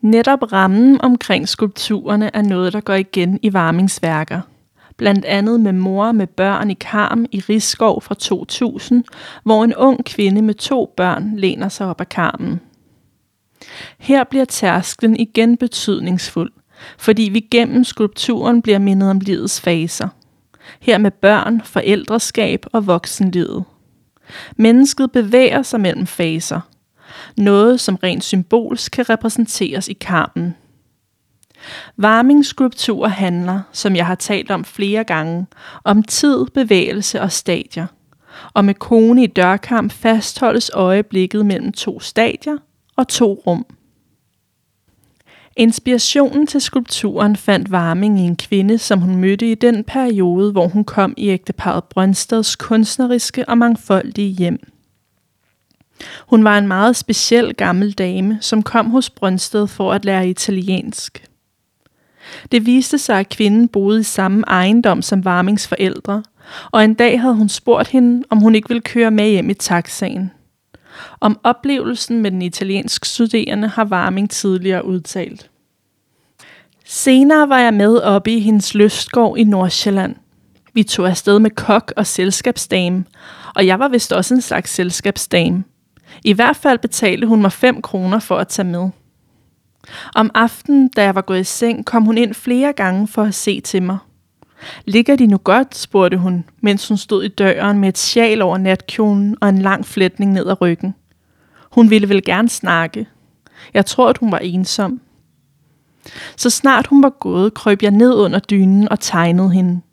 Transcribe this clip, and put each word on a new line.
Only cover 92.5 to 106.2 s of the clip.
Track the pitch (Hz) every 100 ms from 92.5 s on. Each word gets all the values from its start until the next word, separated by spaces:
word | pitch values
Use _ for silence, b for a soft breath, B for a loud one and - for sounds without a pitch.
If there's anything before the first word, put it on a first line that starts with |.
| 247 285
gange | 285 190 185 208
for | -
at | 208
se | 196 - 196
til | - 190
mig. | 180 190 _ _ _ _ B B B B -
'Ligger | 208 233 277
De | 240
nu | 196
godt?' | - 208 269 -
spurgte | - 202 180 185
hun, | 180 180 170 _
mens | 214 202 -
hun | 208
stod | - 202
i | 202
døren | - 196 - 202 202
med | 196
et | 185
sjal | - - 233 214
over | 190 180
natkjolen | 190 190 - - 214 202 202 208
og | 208
en | 196
lang | 190 196 -
flætning | - 190 - 202
ned | 190 175
ad | 190
ryggen. | 175 170 185 196 _ _ b b b b b
Hun | - 226
ville | 214 202
vel | 202
gerne | 185 185 233
snakke. | - 185 170 165 - 220 _ _ _ _ B B
Jeg | 208 196
tror, | - 247
at | 254
hun | 226
var | 175
ensom. | 180 180 185 - 196 254 _ _ _ _ _ _ _ _ _ _ B B